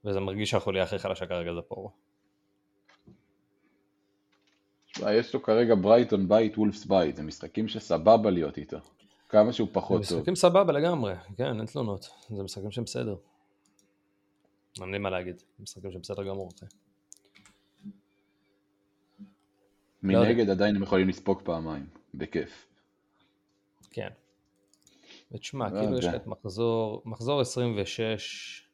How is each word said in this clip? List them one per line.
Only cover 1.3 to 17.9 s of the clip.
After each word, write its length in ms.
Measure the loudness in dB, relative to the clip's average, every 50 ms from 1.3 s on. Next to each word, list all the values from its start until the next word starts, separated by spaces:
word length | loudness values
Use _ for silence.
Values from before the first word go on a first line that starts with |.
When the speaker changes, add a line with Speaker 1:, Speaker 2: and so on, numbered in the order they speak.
| -6 -6 -4 -6 -6
Speaker 1:
זה 80 | -8
פורו. 300 | -10 _ -14 -14 -14 -16 _ _ _ _ _ _ _ _ _ _ _ _ _ _ _ _ _ _ _ _ _ _ _ -20 -20 _ _ _ _ _ _ _ _ _ _ _ _ _ _ _ _ _ _ _ _ _ _ _ _ _ _ _ _ _ _ _ _ _ _
Speaker 2:
שמע, 260 | _ -12 -6 -2 2 2
יש 200 | 2 2 0 -6
לו 100 | -4 2
כרגע 320 | 2 4 4 6 6 4
ברייטון 520 | 4 8 6 6 6 6 4 2 0 4
בית, 300 | 4 4 4 4 2 2
וולפס 280 | 2 0 0 0 -2 -2
בית. 300 | 2 4 4 4 2 -2
זה 80 | -6 -10
משחקים 440 | -10 -10 -12 -14 -8 -6 -4 -4
שסבבה 640 | -4 -6 -10 -4 -2 -2 4 8 8 8 8 8 4
להיות 280 | 2 2 0 -2 -4
איתו. 200 | -8 -10 -10 -12 -14 -14 -18 _ _ _ _ _ _ _ _
כמה 240 | 6 6 6 6 4
שהוא 140 | -2 -2 0 0
פחות 300 | -4 0 2 0 0 2
Speaker 1:
זה 60 | 0
Speaker 2:
טוב. 80 | -2
Speaker 1:
משחקים 180 | -2 0 -2 0
סבבה 380 | 4 4 6 6 6 4 4 2
לגמרי, 400 | 2 2 0 0 0 -2 -4 -4 -8 -12 -16 -8
כן, 220 | -6 -4 -4 -4 -4
אין 60 | -6
תלונות. 440 | -6 -6 -6 -4 -4 -6 -8 -10 -18 -20 -20 -16 -12
זה 140 | -10 -10 -10
משחקים 280 | -10 -10 -10 -10 -8
שהם 120 | -8 -8 -8
בסדר. 320 | -6 -6 -6 -6 -6 -8 -10 _ _ _ _ _ _ _ _ _ _ _ _ _ _ _ _ _ _ _ _ _ _ _ _ _ _ _ _ _ _ _ -14
אין 100 | -10 -6
לי 60 | -6
מה 120 | -4 -2 -2
להגיד, 340 | -4 -4 -6 -6 -12 -14 _ _ _ -20
משחקים 320 | -20 -18 -18 -14 -14 -12
שהם 100 | -12 -12
בסדר 220 | -10 -10 -8 -8 -8
גמור, 260 | -8 -8 -8 -10 -12 -14
אחי. 80 | -20 -20 -20 _ _ _ _ _ _ _ _ -20 _ _ _ _ -20 _ -20 _ _ _ _ _ _ -20 -20